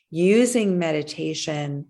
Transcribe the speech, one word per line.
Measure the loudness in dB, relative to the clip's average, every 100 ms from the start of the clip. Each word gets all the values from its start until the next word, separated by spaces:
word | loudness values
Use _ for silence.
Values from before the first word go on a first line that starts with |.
| -10
using | 0 4 4 4 2 0 0
meditation | 0 -2 -4 -6 -6 -6 -6 -6 -6 -8 -12